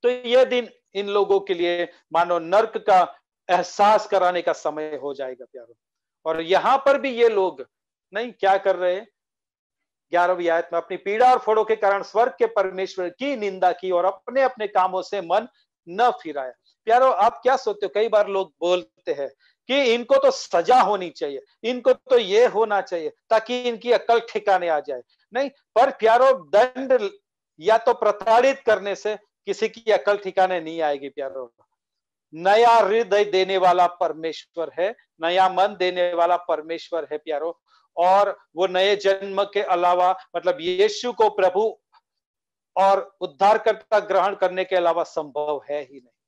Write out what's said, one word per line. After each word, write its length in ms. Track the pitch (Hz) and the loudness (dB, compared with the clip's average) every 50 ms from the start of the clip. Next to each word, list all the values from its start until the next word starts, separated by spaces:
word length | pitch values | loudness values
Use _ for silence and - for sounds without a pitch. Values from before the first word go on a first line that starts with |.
| - | 0
तो 60 | 247 | -2
ये 360 | 247 247 247 240 240 254 262 | -2 -2 -4 0 2 4 4
दिन 260 | - 247 247 240 208 - _ _ _ _ | 4 2 -4 -4 -6 -12 _ _ _ _
इन 140 | 196 202 202 | -8 -6 -2
लोगों 320 | 202 208 196 196 196 196 | 0 0 2 2 2 0
के 140 | 196 196 190 | 0 -2 -4
लिए 380 | 170 175 175 175 175 175 165 - _ _ _ 151 | -2 -2 -2 -2 -2 -4 -6 -8 _ _ _ -2
मानो 260 | 160 175 175 175 170 | -2 0 0 0 -4
नर्क 380 | 165 165 180 208 226 220 - | -2 0 2 2 2 2 -4
का 400 | 226 - - 196 185 175 160 - _ _ _ _ _ _ _ | -8 0 4 4 4 4 2 -2 _ _ _ _ _ _ _
एहसास 560 | 185 175 175 - - - 202 202 220 208 208 | -2 -2 -2 -4 -2 2 4 4 4 4 2
कराने 360 | - - 190 180 175 180 175 170 | 0 -2 0 0 2 0 0 -2
का 100 | 175 160 | -2 -4
समय 440 | - - 165 147 151 156 156 151 139 127 | -4 -6 -8 -6 -6 -8 -8 -10 -10 -10
हो 120 | 143 143 | -10 -10
जाएगा 300 | 135 139 131 127 123 127 | -10 -10 -12 -12 _ -18
प्यारो। 320 | _ _ 131 117 117 117 _ _ _ _ _ _ _ _ _ _ | _ _ -20 -20 _ _ _ _ _ _ _ _ _ _ _ _
और 160 | 160 160 160 | -6 -4 -4
यहाँ 380 | 165 165 185 185 - 214 254 269 | -2 0 0 0 2 2 0 2
पर 200 | 269 277 277 285 | 2 2 2 2
भी 120 | 220 269 | 0 -4
ये 180 | 247 233 233 233 | 0 2 2 2
लोग 380 | 220 202 185 180 160 131 131 _ _ _ _ _ _ _ _ _ - | 4 2 0 -2 -2 -8 -18 _ _ _ _ _ _ _ _ _ -8
नहीं 180 | 202 233 247 202 | -8 -8 -8 -8
क्या 260 | _ - 196 190 196 | _ 2 2 2 2
कर 180 | 196 196 185 | 2 0 0
रहे 180 | 175 180 180 180 | 0 0 -2 -2
हैं? 120 | 190 226 _ _ _ _ _ _ _ _ _ _ _ _ _ _ _ _ _ _ _ _ _ | -2 -6 _ _ _ _ _ _ _ _ _ _ _ _ _ _ _ _ _ _ _ _ _
ग्यारहवीं 380 | - 170 175 175 180 175 175 170 | 0 0 2 2 0 -2 0 0
आयत 220 | 165 170 170 - 175 | 0 0 -2 -2 -4
में, 80 | 165 | -6
"अपनी 160 | 165 - 190 | -6 -6 -10
पीड़ा 360 | 175 _ 196 202 220 202 190 190 | -10 _ -6 0 2 4 4 4
और 60 | - | 4
फोड़ों 260 | - - 220 214 214 | 2 0 0 0 2
के 120 | 214 220 | 0 -2
कारण 260 | 214 214 196 196 202 180 | 0 0 0 0 0 -4
स्वर्ग 300 | - - 208 233 254 262 - | -6 0 0 0 0 0 -2
के 80 | 240 | -2
परमेश्वर 600 | 220 226 214 196 190 185 185 190 185 - - 180 175 | -2 0 -2 -2 -2 -2 -6 -8 -8 -6 -8 -8 -8
की 280 | 175 _ 254 277 285 | -8 _ -6 -6 -6
निंदा 360 | 240 208 202 190 190 - 180 170 | -4 -6 -8 -6 0 0 0 0
की 180 | - - 185 | -2 -6 -4
और 140 | 185 175 175 | -2 0 0
अपने 380 | 185 190 - _ - 240 269 269 | 0 -2 -4 _ -6 -2 0 0
अपने 260 | 262 262 - 214 202 | 0 -2 -4 -10 -4
कामों 340 | 208 196 185 185 180 190 - | 0 0 0 0 -2 -4 -8
से 180 | - - 202 | -6 -8 -8
मन 280 | 180 165 175 208 226 247 _ _ _ _ _ _ _ - | -6 -2 -2 -2 -2 -4 _ _ _ _ _ _ _ -16
न 220 | 170 196 240 247 | -4 0 0 0
फिराया।" 420 | - - - 156 147 143 131 127 120 _ _ _ _ _ _ | 0 -2 -8 -12 -10 -10 -10 -10 -12 _ _ _ _ _ _
प्यारो, 220 | 214 226 247 262 | 0 2 4 4
आप 340 | 262 240 175 196 226 233 - - | 2 2 2 0 0 0 0 -2
क्या 140 | 247 262 | 0 0
सोचते 300 | 262 - 226 208 202 - | 0 -2 -6 -6 -6 -8
हो? 60 | 185 - | -6 -2
कई 140 | 202 214 226 | -2 -2 0
बार 200 | 220 214 208 196 | 2 0 0 0
लोग 260 | 196 196 190 - _ _ | -2 -6 -6 -6 _ _
बोलते 520 | 165 175 180 180 170 _ _ _ _ - 156 | -2 -2 -2 -2 -4 _ _ _ _ -8 -8
हैं 160 | 139 139 127 - _ _ _ _ _ _ | -6 -8 -10 -12 _ _ _ _ _ _
कि 280 | _ 247 285 285 240 226 | _ -2 0 0 0 0
इनको 220 | 240 240 - 269 | -2 0 0 0
तो 140 | 269 269 269 | 4 4 2
सजा 500 | - - - - - 175 170 160 254 254 | 0 0 -8 -4 -2 -2 2 4 4 4
होनी 300 | 226 190 208 196 185 170 | 4 4 0 -4 -4 -8
चाहिए, 300 | - - 165 147 143 131 - _ _ _ - | -10 -10 -10 -8 -8 -10 -14 _ _ _ -6
इनको 300 | 220 254 247 240 269 254 | -6 -6 -2 0 0 0
तो 260 | - _ - 269 240 | 0 _ 2 2 2
ये 280 | 226 180 196 214 247 | 2 2 2 2 2
होना 340 | 240 165 202 226 220 208 196 | 2 2 0 -2 0 0 -2
चाहिए 320 | 185 - - 170 160 151 - _ _ _ | -4 -4 -6 -6 -6 -8 -10 _ _ _
ताकि 320 | 226 220 220 226 247 247 247 | 0 0 0 -2 -6 -4 -4
इनकी 300 | 247 233 214 233 240 233 | -4 -6 -4 -2 0 0
अकल 280 | 196 - - 233 233 | 0 2 2 0 0
ठिकाने 480 | 226 - - 214 208 208 196 185 175 170 | 0 -2 -8 -6 0 0 0 0 2 0
आ 120 | 160 147 | -2 -2
जाए। 220 | 143 151 139 123 120 _ _ _ _ _ - | -2 -6 -10 -10 -10 _ _ _ _ _ -6
नहीं, 160 | 240 277 277 | -4 -4 -4
पर 400 | _ _ _ _ _ 214 247 269 | _ _ _ _ _ 2 2 2
प्यारो, 420 | 254 - 214 220 220 240 254 269 262 | 0 0 2 2 4 6 6 4 2
दंड 800 | - 170 143 139 202 233 254 254 254 269 262 262 247 214 196 - - _ _ _ _ _ _ _ _ | 2 -2 0 2 2 4 4 0 -8 -2 -2 -2 -2 -2 -6 -10 -12 _ _ _ _ _ _ _ _
या 180 | 156 185 220 226 | 0 2 2 2
तो 160 | 226 - 240 | 2 0 0
प्रताड़ित 680 | 226 - 208 202 208 196 220 220 233 247 269 269 269 - | 0 0 -2 -2 -2 0 2 2 4 4 2 0 0 0
करने 280 | - 214 202 185 202 196 | 0 0 0 0 -6 -8
से 240 | - - 208 214 - _ _ _ _ _ | -6 -6 -8 -8 -8 _ _ _ _ _
किसी 220 | - 196 - 226 220 | -8 -6 -4 -4 -6
की 240 | 214 - 226 226 208 | -6 -8 _ 0 0
अकल 240 | 180 - 202 208 | 0 2 0 -2
ठिकाने 440 | 202 202 190 180 - 185 185 185 180 | -2 -2 -6 0 0 0 0 0 -4
नहीं 200 | 160 160 165 165 | -6 -8 -6 -4
आएगी 280 | 160 151 147 139 135 139 | -4 -2 -4 -4 -8 -12
प्यारो। 460 | 135 - 139 139 - 135 127 120 _ _ _ _ _ _ _ _ _ _ _ _ _ _ _ _ - | _ -10 -12 -10 -10 -12 -16 -16 _ _ _ _ _ _ _ _ _ _ _ _ _ _ _ _ -16
नया 360 | 156 170 190 202 220 233 233 | -4 0 2 4 6 6 6
हृदय 540 | 233 233 214 190 208 226 233 185 190 208 208 | 6 4 4 2 2 0 0 0 0 0 0
देने 340 | 208 208 190 185 185 196 190 | 2 0 0 0 0 0 2
वाला 280 | 185 180 175 180 180 | 2 2 4 4 2
परमेश्वर 840 | 175 175 - 185 165 156 156 160 165 151 - - _ _ 170 165 147 - - | 0 0 -2 -4 -4 -4 -6 -8 -10 -10 -10 -16 _ _ -10 -10 -10 -6 -4
है, 180 | 175 196 233 _ _ _ _ _ 160 | -4 -4 -4 _ _ _ _ _ -4
नया 260 | 165 175 185 185 190 | -2 2 2 2 2
मन 280 | 185 180 185 208 208 | 4 2 0 0 0
देने 380 | 180 185 180 180 180 175 175 175 | -2 -2 -2 0 0 -2 -2 0
वाला 220 | 170 170 170 180 | 0 0 2 0
परमेश्वर 720 | 170 170 - 165 151 151 160 165 160 - - - 165 151 135 151 | -2 -2 -4 -6 -6 -4 -8 -10 -10 -10 -8 -8 -8 -6 -6 -8
है 60 | 151 | -10
प्यारो, 420 | _ 160 156 147 151 170 170 _ _ _ _ _ _ _ _ | _ -6 -6 -6 -6 -6 -10 _ _ _ _ _ _ _ _
और 420 | - 170 180 190 196 202 196 185 - _ _ _ | 0 2 4 4 4 4 2 -2 -10 _ _ _
वो 100 | 156 180 | -4 -2
नए 300 | 185 180 185 190 202 208 | -2 0 0 2 2 0
जन्म 480 | 202 202 190 196 196 196 202 190 190 202 | 0 2 0 0 0 -2 -8 -4 -4 -4
के 180 | 196 - 202 208 | -2 -2 -6 -2
अलावा, 560 | 165 185 175 175 175 180 180 180 180 190 185 - _ _ | -2 -2 0 2 2 2 2 2 0 0 -2 -6 _ _
मतलब 220 | 175 160 180 180 180 | -6 -2 -2 -4 -2
यीशु 520 | 165 175 180 180 202 214 208 - - 247 240 | -4 -6 0 2 0 0 0 -4 -8 -8 0
को 180 | - - 214 | 2 2 2
प्रभु 500 | - 208 190 185 175 190 214 220 - _ _ _ _ _ _ _ _ _ _ _ _ _ _ _ _ _ _ _ _ | 2 2 0 0 2 0 -2 -2 -4 _ _ _ _ _ _ _ _ _ _ _ _ _ _ _ _ _ _ _ _
और 400 | 180 190 196 196 196 175 - _ _ | 0 2 4 2 2 0 -6 _ _
उद्धारकर्ता 800 | - 180 147 135 196 202 220 220 220 220 214 220 - _ - 208 | -12 -12 -6 _ 2 4 4 4 2 0 -2 -2 -4 _ -2 -2
ग्रहण 340 | 202 - 190 190 175 196 202 | 0 2 0 0 2 0 0
करने 300 | - 190 185 180 185 185 | 0 -2 -2 -2 -2 -4
के 120 | 185 196 | -2 0
अलावा 260 | 185 175 170 165 170 165 | 0 2 2 0 0 -4
संभव 600 | - - - 156 147 127 143 151 147 151 139 - - | -4 -6 -10 -10 -8 -8 -8 -4 -4 -6 -6 -6 -8
है 100 | 143 147 | -8 -8
ही 200 | 143 131 135 139 | -8 -10 -18 -20
नहीं। 180 | 123 120 _ _ _ | _ _ _ _ _